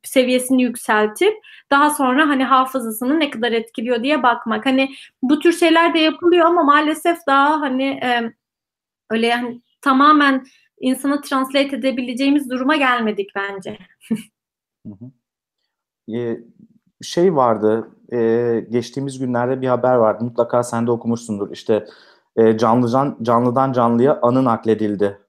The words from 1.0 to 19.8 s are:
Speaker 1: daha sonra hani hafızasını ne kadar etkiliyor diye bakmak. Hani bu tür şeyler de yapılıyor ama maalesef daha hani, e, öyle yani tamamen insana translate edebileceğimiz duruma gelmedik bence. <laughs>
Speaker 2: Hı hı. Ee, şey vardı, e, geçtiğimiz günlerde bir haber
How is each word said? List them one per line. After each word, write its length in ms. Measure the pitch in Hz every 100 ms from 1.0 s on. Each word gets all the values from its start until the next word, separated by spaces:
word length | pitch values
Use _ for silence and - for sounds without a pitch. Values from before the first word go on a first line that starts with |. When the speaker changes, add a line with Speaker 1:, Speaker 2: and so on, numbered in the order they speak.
| 214 214 370 427 - - _
Speaker 1:
daha 180 | 277 294
sonra 380 | 294 262 254 311
hani 160 | 277
hafızasını 760 | 254 262 262 269 226 220 247 320
ne 100 | 294
kadar 220 | 226 240
etkiliyor 520 | 226 220 - 233 247
diye 200 | 254 302
bakmak. 420 | 240 233 - 214 269
Hani 240 | 262 269 - - _
bu 180 | 254 302
tür 120 | 349
şeyler 420 | 339 339 330 339
de 60 | 330
yapılıyor 460 | 311 311 349 349 330
ama 180 | 349
maalesef 540 | 285 294 302 311 349 339 -
daha 340 | 277 277 311
hani, 380 | 294 254 269 277
e, 300 | 254 240 233 - _ _ _ _ _ _ _
öyle 180 | 226 233
yani 340 | 240 240 240 _ _
tamamen 640 | 285 262 285 302 285 262 254 _ _ _
insana 420 | 254 262 277 285
translate 540 | 285 269 262 277 277 277
edebileceğimiz 760 | 262 247 247 247 277 294 262
duruma 260 | 254 262 311
gelmedik 540 | 269 247 220 208 196 196
bence. 420 | 196 196 185 214 - _ -
<laughs> 80 | 220 - _ _ _ _ _ -
Speaker 2:
Hı 60 |
hı. 1200 | 98 123 _ _ _ _ _ _ _ _ _ - 113
Ee, 220 | 120 117 - _ - _ _ _
şey 340 | - - 180 156
vardı, 560 | 123 110 107 110 107 _ -
e, 40 | 120 113 117 120 117 -
geçtiğimiz 500 | 120 117 - 139 131
günlerde 420 | 131 123 123 131
bir 60 | 131
haber 280 | 123